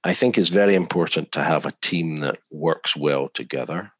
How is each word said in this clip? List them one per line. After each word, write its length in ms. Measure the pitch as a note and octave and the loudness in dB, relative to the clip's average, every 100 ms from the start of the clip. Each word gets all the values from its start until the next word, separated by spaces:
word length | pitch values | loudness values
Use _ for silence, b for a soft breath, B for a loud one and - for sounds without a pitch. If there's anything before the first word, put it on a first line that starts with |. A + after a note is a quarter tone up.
I 80 | - | -2
think 240 | - B2 A2+ | 2 2 4
it's 140 | E2+ | 2
very 240 | F#2+ G2+ | 4 6
important 580 | F#2+ E2+ F2 D#2+ - C#2+ | 4 2 0 0 -2 -4
to 100 | - | -4
have 220 | C#2+ D2+ | 0 0
a 80 | C#2+ - | -2 -6
team 400 | - F2+ E2 D#2 | -4 -2 -2 -4
that 200 | C#2+ - _ | -4 -6 _
works 440 | D2+ D#2+ D#2+ - | -4 -2 -2 -2
well 360 | D2+ D2 C#2 C2+ | -2 0 0 -2
together 600 | - B1 C2+ B1 E2+ G#2 | -8 -8 -6 -6 -8 -10